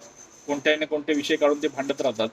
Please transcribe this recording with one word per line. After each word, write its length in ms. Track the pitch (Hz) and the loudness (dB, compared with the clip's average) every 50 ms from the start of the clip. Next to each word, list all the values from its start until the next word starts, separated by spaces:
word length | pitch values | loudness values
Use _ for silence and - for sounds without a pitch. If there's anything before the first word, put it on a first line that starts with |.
| - - - - - - - - - 143 | -14 -20 -20 -20 -20 -20 -20 -14 -6 -6
कोणत्याही 320 | 143 143 135 156 151 156 | -4 0 2 2 2 2
ना 60 | 156 | 0
कोणते 280 | 147 156 151 147 - 156 | -2 -4 -4 -2 0 0
विषय 220 | 143 139 - 160 | 0 0 0 0
काढून 280 | 156 151 143 147 147 147 | 2 4 2 2 2 0
ते 40 | 147 | -4
भांडत 340 | 139 135 135 139 135 - | -4 -4 -4 -4 -4 -2
राहतात. 260 | 139 131 110 110 110 - | -2 -2 -2 -2 -2 -4